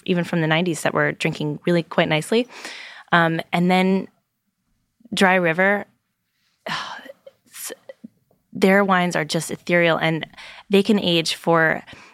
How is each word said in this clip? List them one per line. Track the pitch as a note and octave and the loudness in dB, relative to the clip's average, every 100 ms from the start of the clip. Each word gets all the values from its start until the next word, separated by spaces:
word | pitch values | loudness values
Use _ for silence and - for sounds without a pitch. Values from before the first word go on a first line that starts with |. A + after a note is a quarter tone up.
| - | -4
even | F3 | -2
from | E3+ E3+ | -2 0
the | D#3 | 0
nineties, | D#3+ F3+ D#3 | 2 0 -2
that | D3 D#3 | -2 0
were | D3 | -2
drinking | D3+ E3 D#3 D3+ D3 - | -2 -4 -4 -6 -4 0
really | F3 | 0
quite | D#3+ - E3+ | 0 0 0
nicely. | D#3 - A3+ B3 - - - - - - | 0 0 -2 -2 -8 -16 -16 -18 -20 -2
Um, | F3 E3 E3 - | 2 2 0 -2
and | F3+ F3+ | 0 2
then | F#3 F#3 F#3+ - _ _ _ _ _ _ _ _ _ - | 2 2 0 -2 _ _ _ _ _ _ _ _ _ -8
Dry | - F#3+ F#3 | 2 4 4
River, | F3 D#3+ F#3+ G3+ - _ _ _ _ | 2 2 2 0 -4 _ _ _ _
<sighs> | _ _ _ - | _ _ _ -10
s-, | - - - - - - _ _ - - - - - - _ _ _ _ | -8 -10 -14 -18 -20 -20 _ _ -16 -14 -14 -18 -20 -20 _ _ _ _
their | - F#3+ G3 | 0 2 4
wines | G3 F#3 F3 E3+ | 4 2 0 -2
are | |
just | D3+ E3 - | -2 -4 -6
ethereal, | E3+ - F3 E3+ D#3+ | -8 0 2 2 2
and | D#3+ D#3+ - - - - - | 0 -2 -6 -16 -20 -18 0
they | G3 | 2
can | G3+ G#3 | 4 2
age | F#3 E3+ E3 - | 2 0 0 -2
for, | - E3 D#3+ D#3 - - - | 0 2 2 0 -8 -20 -20